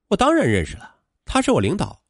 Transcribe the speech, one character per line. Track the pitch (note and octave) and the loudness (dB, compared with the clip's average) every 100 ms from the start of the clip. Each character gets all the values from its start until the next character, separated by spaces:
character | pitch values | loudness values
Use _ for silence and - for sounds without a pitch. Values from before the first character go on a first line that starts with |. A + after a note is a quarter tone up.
| _ | _
？”“我 | G#3 | 0
当 | B3+ | 2
然 | E4 B2+ | 2 2
认 | G2+ | 0
识 | D#2 - | -2 -8
了， | - _ _ _ | -18 _ _ _
他 | - C4 | -4 -2
是 | C4 | 2
我 | G#3 | 2
领 | G2 G3 | 0 -2
导， | - - _ | -6 -10 _